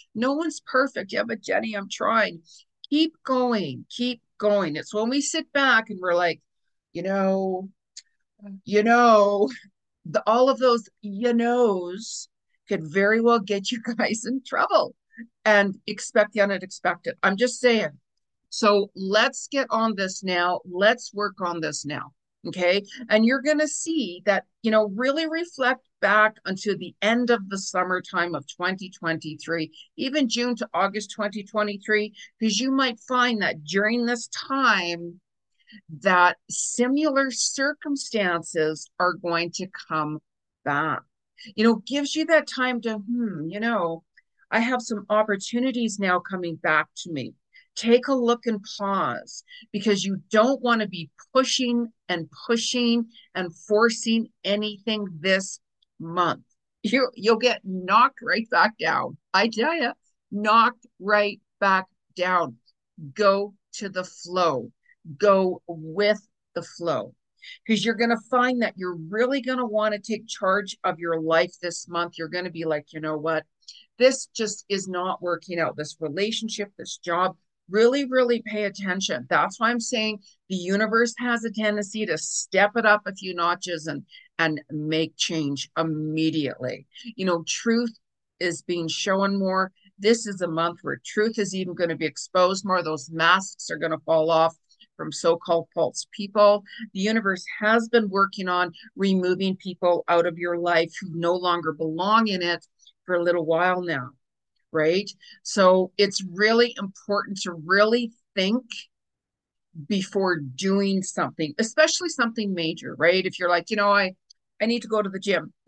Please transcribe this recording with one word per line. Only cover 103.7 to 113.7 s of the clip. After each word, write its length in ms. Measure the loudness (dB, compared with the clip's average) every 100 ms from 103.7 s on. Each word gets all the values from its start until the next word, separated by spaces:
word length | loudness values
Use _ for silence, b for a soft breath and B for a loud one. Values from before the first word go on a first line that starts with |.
| 0
now, 280 | -2 -4 -6 _ _ _ _ _ _
right? 360 | 0 2 2 -2 -12 B B
So 480 | -6 4 6 6 2 2
it's 260 | 0 0
really 500 | -8 0 4 4 2 0
important 600 | -10 -10 -4 -4 -4 -8
to 100 | -8
really 600 | -8 0 4 6 4 0 -10 _
think 300 | -2 2 0 -2 -18 -18 _ _ _ _ _ _ _ _ -16 -4
before 520 | -2 -2 -2 0 0
doing 640 | -4 -4 0 2 2 0
something, 500 | -2 -4 -4 -2 -6 -2
especially 500 | -2 4 4 4 -4
something 440 | 0 -2 0 -4
major, 440 | -2 -2 -4 -10 2
right? 280 | 4 4
If 140 | 0 -2
you're 100 | 0
like, 220 | 0 0